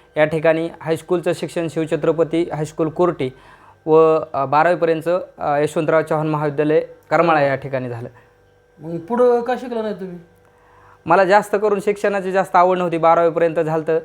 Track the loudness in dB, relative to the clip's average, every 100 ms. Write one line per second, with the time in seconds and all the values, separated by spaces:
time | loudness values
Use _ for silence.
0 | _ 0 0 2 0 0 -2 -8 -6 -6
1 | -2 -4 -2 -4 -6 -6 -6 -4 -4 -2
2 | 0 0 0 0 -2 -4 -6 -4 -4 0
3 | 0 0 -6 -8 -20 -20 -20 _ 2 4
4 | 6 4 -2 -6 0 2 2 2 0 0
5 | 0 -4 -4 -8 -4 0 0 -2 0 0
6 | 0 -2 -2 -2 -2 -2 0 0 0 -10
7 | -2 0 2 2 2 -2 -4 -6 -6 -10
8 | -12 -18 _ _ _ _ _ _ -12 -10
9 | -4 0 2 2 0 -6 -6 -6 -6 -8
10 | -12 -14 -18 _ _ _ _ _ -20 _
11 | 2 4 6 4 4 0 0 0 -2 -2
12 | -2 -2 -2 -2 2 4 4 2 0 0
13 | 4 4 4 2 0 0 -2 -2 -2 -4